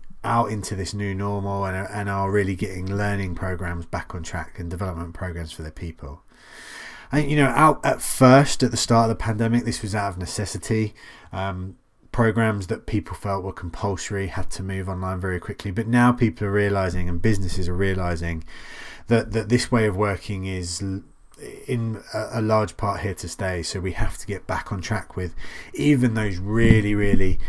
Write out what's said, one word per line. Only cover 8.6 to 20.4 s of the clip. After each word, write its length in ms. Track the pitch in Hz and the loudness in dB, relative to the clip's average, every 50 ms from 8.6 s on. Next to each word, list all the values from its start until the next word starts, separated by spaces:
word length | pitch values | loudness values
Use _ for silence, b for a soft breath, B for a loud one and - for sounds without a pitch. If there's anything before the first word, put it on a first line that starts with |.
| - | 0
at 80 | 120 | 0
the 60 | - | 0
start 280 | - - - 117 113 117 | 0 2 4 4 4 4
of 120 | 113 113 | 4 2
the 60 | - - | -2 -2
pandemic, 420 | 113 113 101 113 113 117 120 120 | -2 0 0 2 2 2 2 2
this 160 | 117 113 - | 0 -4 -4
was 140 | - 101 98 | -4 -4 -4
out 160 | 107 101 98 | -2 -2 -4
of 80 | 92 87 | -4 -6
necessity. 760 | 92 87 - - 101 - - 92 - - 113 110 110 104 - B B B B B B B B | -8 -6 -4 -4 -4 -4 -6 -6 -2 0 0 0 0 -2 -4 B B B B B B B B
Um, 460 | 95 95 98 95 92 92 95 92 - _ _ _ _ _ - - | -6 -4 -4 -4 -6 -8 -10 -12 -14 _ _ _ _ _ -4 0
programs 540 | - 117 113 104 117 113 110 104 101 95 | 2 2 4 4 4 2 2 2 0 -4
that 180 | 85 110 - - | -4 -6 -6 -4
people 320 | - - 104 87 - - | -2 -2 -2 -2 -4 -10
felt 280 | - - 104 98 95 92 | -8 -6 -4 -4 -4 -4
were 80 | 98 92 | -6 -8
compulsory 760 | - - 87 - - - 101 98 87 - - 104 98 98 | -8 -10 -10 -8 -4 -4 -4 -4 -4 -4 -6 -4 -4 -4
had 240 | 87 - - - - | -4 -2 -2 -2 -2
to 120 | - - 95 | -2 -4 -6
move 280 | 95 98 95 92 95 | -6 -6 -6 -6 -6
online 280 | 95 90 95 95 95 92 | -6 -6 -4 -4 -4 -4
very 220 | 92 95 92 90 | -4 -4 -4 -6
quickly. 300 | - - 101 - - 104 | -6 -8 -10 -8 -8 -6
But 160 | 92 98 110 | -4 -4 -2
now 260 | 110 120 123 120 123 120 | 2 4 6 6 6 4
people 340 | - 123 110 - - 110 | 4 2 0 0 0 -4
are 60 | 101 98 | -2 0
realizing, 560 | 104 101 101 101 98 95 92 90 90 90 87 | 2 2 2 2 0 0 0 0 0 0 2
and 140 | 87 85 - | 2 2 4
businesses 440 | 117 107 98 95 90 - - 90 | 4 4 4 2 2 2 2 0
are 80 | 87 90 | 0 0
realizing, 720 | 90 98 98 95 92 90 87 87 82 85 85 85 82 82 B B B B B B B B B B B B | 0 0 0 0 0 -2 -2 -2 -2 -4 -4 -4 -6 -8 B B B B B B B B B B B B
that, 260 | B 117 113 247 233 - | B 2 2 2 2 -2
that 160 | 113 104 101 | -4 0 2
this 240 | 117 123 - - - | 2 2 2 2 2
way 140 | 117 110 | 2 2
of 100 | 107 98 | 2 2
working 480 | 92 107 101 98 90 - - 104 95 | 2 0 0 0 -2 -4 -6 -6 -6